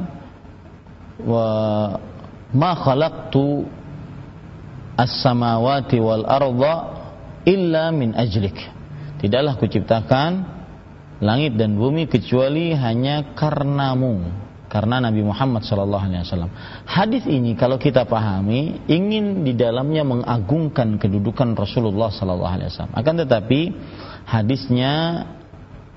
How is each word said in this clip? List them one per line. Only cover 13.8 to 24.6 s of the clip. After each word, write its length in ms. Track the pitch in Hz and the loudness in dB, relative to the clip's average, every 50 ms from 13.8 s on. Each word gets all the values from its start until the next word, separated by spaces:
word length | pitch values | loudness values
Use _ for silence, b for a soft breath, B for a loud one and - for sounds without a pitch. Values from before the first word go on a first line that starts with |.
| 139 135 131 127 131 127 110 92 87 85 92 101 104 - - - - | 0 2 2 0 0 0 0 -2 -2 -4 -6 -8 -10 -14 -16 -20 -10
karena 320 | - - 104 101 113 123 127 | -2 -2 0 2 2 2 2
Nabi 240 | 123 113 107 107 | 2 2 2 2
Muhammad 400 | 104 104 98 117 135 135 120 107 | 2 0 2 2 0 0 0 0
sallallahu 400 | - - 107 98 98 101 104 98 98 95 | -2 0 0 0 0 0 0 0 0 -2
alaihi 160 | 90 87 85 | -2 -2 -4
wasallam. 240 | - 95 87 85 92 B B B B B B | -4 -4 -4 -4 -6 B B B B B B
Hadis 400 | B - - 175 208 220 254 247 220 240 | B -2 0 0 2 2 0 0 0 0
ini 240 | 151 127 120 117 107 | 2 2 2 0 2
kalau 240 | - 127 123 135 120 | 2 2 2 2 2
kita 240 | - 147 120 127 117 113 | 2 4 4 4 4 4
pahami, 720 | 120 110 110 104 95 95 95 104 113 135 151 160 - - - - | 2 2 2 2 0 0 0 2 2 0 0 -2 -4 -4 0 2
ingin 560 | 151 170 196 208 214 214 208 202 196 190 156 | 2 2 4 2 0 0 0 0 0 0 0
di 80 | 131 120 | 0 2
dalamnya 480 | 117 123 117 113 127 135 147 156 156 | 2 2 2 2 0 0 0 0 0
mengagungkan 960 | 147 135 120 120 120 - 120 117 95 95 143 165 160 143 - 135 117 110 107 101 | 2 2 0 0 0 0 0 0 0 2 0 2 0 0 0 0 0 2 2 0
kedudukan 560 | - 101 98 104 101 117 110 - 127 117 110 | 0 0 2 0 0 0 0 0 0 0 2
Rasulullah 560 | 117 - - - 127 117 107 95 104 113 107 | 0 -2 0 0 0 0 2 0 0 0 -2
sallallahu 420 | 98 - 98 92 90 90 92 87 92 95 | -2 -2 -2 -2 0 0 -2 -2 -2 -2
alaihi 100 | 95 92 - | -4 -6 -6
wasallam. 200 | - 82 - - 110 | -8 -8 -6 -4 0
Akan 160 | 120 156 165 170 | 0 2 2 2
tetapi, 480 | 156 131 120 107 98 117 131 147 165 185 - B B B B B B B B B B | 4 4 4 2 4 2 2 2 2 0 -4 B B B B B B B B B B
hadisnya 960 | - 117 113 104 113 139 131 | -2 0 2 2 2 0 0